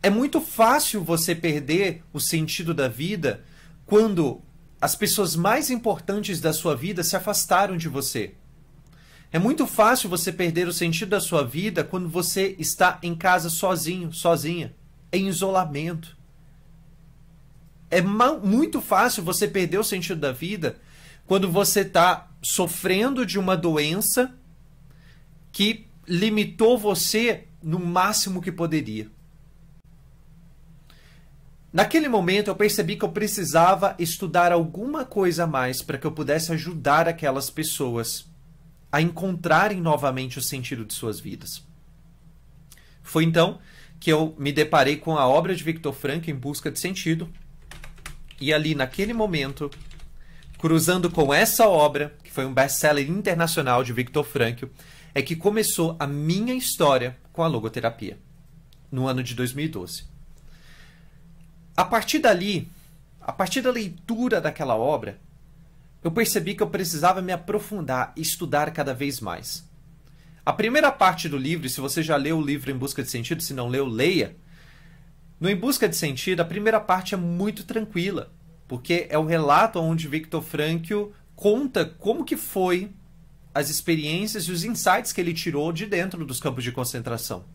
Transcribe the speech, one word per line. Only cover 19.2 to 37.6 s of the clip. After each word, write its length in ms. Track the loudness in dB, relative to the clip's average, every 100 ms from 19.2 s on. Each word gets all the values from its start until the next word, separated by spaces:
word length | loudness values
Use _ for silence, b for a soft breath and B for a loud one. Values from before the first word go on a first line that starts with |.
você 240 | -2 0 0
perder 320 | 0 0 0
o 60 |
sentido 340 | -2 -2 -4 -2
da 140 | -2
vida 480 | -4 -6 -4 -4 -6 B B B B 0
quando 220 | 2 2
você 360 | 2 2 2
tá 440 | 2 4 6 4 -4 -12
sofrendo 840 | -6 -2 -2 -2 0 2 2 0
de 140 | -2 -2
uma 180 | 0 0
doença 800 | 2 2 0 0 0 2 0 -2 -20 -20 -20 -20 -20 b b b b -20 -18
que 340 | -2 -2 -2 -8 -20 -4
limitou 680 | 0 2 2 -2 4 4 4
você 680 | 2 0 0 2 0 -2 -6 -14
no 160 | -4 -2
máximo 640 | 0 2 2 2 -2 -4
que 80 | -6
poderia. 580 | -4 -2 0 -2 -8 -10 -16 -20 -20 -20 -20 -20 -20 -20 -20 -20 -20 -20 -20 -20 -20 -20 -20 b b b b b -20 -20 -20 -6
Naquele 360 | 0 4 4 2
momento, 400 | 2 2 2 0
eu 80 | 2
percebi 400 | 2 2 -2 -2
que 80 |
eu 80 | -4
precisava 840 | -2 -4 -2 2 6 6 6 2 0
estudar 540 | -4 -4 -2 4 6
alguma 540 | 4 2 -4 -6 -6
coisa 400 | -4 0 2 2
a 20 | 0
mais 340 | 0 0 -4
pra 160 | -6 -4
que 100 | -4
eu 60 |
pudesse 380 | -4 0 0 0
ajudar 540 | -4 -4 -4 2 4 4
aquelas 420 | 0 -2 -2 -4
pessoas 800 | -6